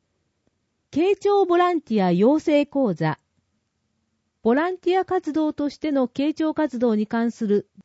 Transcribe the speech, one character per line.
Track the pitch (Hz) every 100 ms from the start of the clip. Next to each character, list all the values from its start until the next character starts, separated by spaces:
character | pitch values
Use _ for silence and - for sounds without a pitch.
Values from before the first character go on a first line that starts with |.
| _ _ _ _ _ _ _ _ _
慶 | 277 359 392
長 | 392 403
ボ | 370 349
ラ | 359
ン | 339
テ | -
ィ | 220
ア | 185
養 | 175 220 302
成 | - 294 294
講 | 277 254
座。 | 165 156 - _ _ _ _ _ _ _ _ _ _ _ _
ボ | 220
ラ | 254 349
ン | 370
テ | 349
ィ | 370
ア |
活 | 370 370 320
動 | 294 311
と | 294 285
し | -
て | 311
の | 277 247
慶 | - 285
長 | 302 311
活 | 302 302 233
動 | 240
に | 214 214
関 | 233 233
す | - 220
る | 202 - _